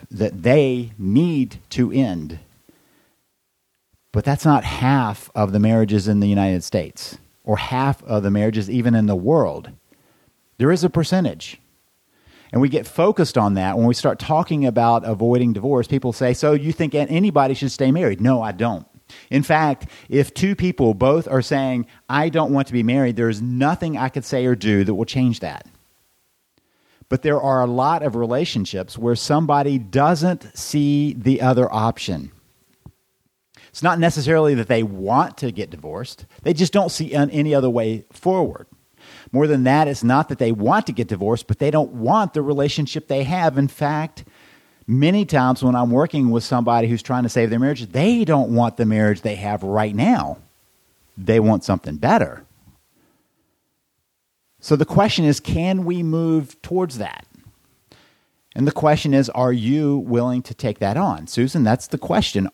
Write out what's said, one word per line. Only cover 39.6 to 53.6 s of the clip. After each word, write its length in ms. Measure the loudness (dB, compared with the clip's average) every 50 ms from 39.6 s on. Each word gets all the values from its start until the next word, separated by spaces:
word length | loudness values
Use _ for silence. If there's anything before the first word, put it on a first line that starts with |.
| 4
that, 240 | 4 4 4 4 2
it's 160 | 0 0 0
not 240 | 2 2 2 2 0
that 80 | -2 -2
they 140 | 0 0 0
want 340 | 0 0 0 0 0 0
to 60 | -2 -4
get 160 | -4 -4 -4
divorced, 380 | -4 -4 -2 -2 -2 -2 -2
but 120 | -4 -4 -2
they 120 | 0 0
don't 220 | 2 0 0 -2 -4
want 400 | -4 0 0 2 2 0 0 -2
the 100 | -4 -2
relationship 680 | -2 0 0 0 0 0 -2 -4 -4 -6 -8 -6 -4
they 160 | -4 -2 -2
have. 340 | -2 -2 0 0 0 2 2
In 100 | 0 0
fact, 560 | -2 -2 -4 -2 -2 -2 -4 -6 -8 -14 -20 -20 -20 _ _ _ _ _ _ _ _ _ _
many 380 | -2 0 2 4 4 2 2 0
times 380 | 0 0 2 2 2 2 2 2
when 120 | 0 2
I'm 160 | 2 2 2
working 400 | 2 2 0 0 0 0 0 2
with 140 | 0 0 -2
somebody 440 | -2 -2 0 0 2 2 2 2 0
who's 140 | -2 -2 -4
trying 220 | -4 -4 -2 -2
to 40 | -2
save 220 | 0 0 0 0
their 80 | 0 0
marriage, 340 | 0 0 -2 -4 -8 -6 -2
they 320 | 0 0 2 2 2 2
don't 300 | 2 2 2 2 2 2
want 220 | 2 0 0 0 0
the 80 | 0
marriage 340 | 0 2 2 2 2 0 0
they 140 | -4 -6 -6
have 280 | -6 -6 -6 -6 -4 -4
right 320 | -2 0 0 0 0 0
now. 440 | 0 2 2 2 0 -2 -6 -10 -12 -18 _ _ _ _ _ _ _ _ _ _ _ _ _ _
They 240 | -6 0 2 2 4
want 220 | 4 4 2 2 0
something 320 | -2 -4 -4 -4 -8 -8
better. 480 | -4 0 2 2 2 0 -2 -6 -12 -20 _ _ _ _ -20 -20 _ _ _ _ _ _ _ _ _ _ _ _ _ _ _ _ _